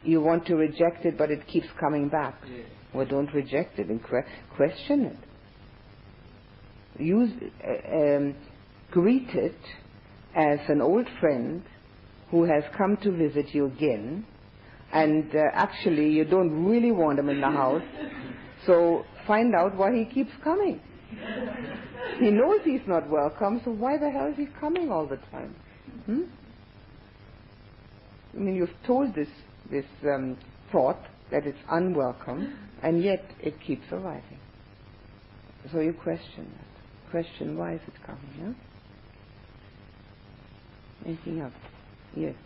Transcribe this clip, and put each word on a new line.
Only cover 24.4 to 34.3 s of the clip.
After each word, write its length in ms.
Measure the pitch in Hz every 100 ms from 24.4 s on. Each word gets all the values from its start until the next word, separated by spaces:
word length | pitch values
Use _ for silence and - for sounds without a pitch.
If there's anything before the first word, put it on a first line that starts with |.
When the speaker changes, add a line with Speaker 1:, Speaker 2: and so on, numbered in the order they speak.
| 285 -
Speaker 1:
coming 320 | 302 349 330
all 160 | 180 147
the 120 | 135 -
time? 240 | 131 131 - - - - - -
Hmm? 160 | 240 349 - - - 101 101 95 87 101 101 101 101 101 101 101 - 104 - - - -
I 40 | -
mean, 160 | 196
you've 160 | 190 175 - -
told 280 | 247 277
this, 140 | 175 147 - - - -
this, 140 | 139 135 -
um, 320 | 147 139 131 127 - - -
thought 280 | 190 131 180 - - -
that 160 | 147 143
it's 120 | 135 -
unwelcome, 840 | 170 185 165 127 123 - 131 277 277 - -
and 200 | 151 170
yet 220 | 190 185 - -
it 200 | - 147
keeps 240 | - 135 -
arising. 460 | 180 190 151 -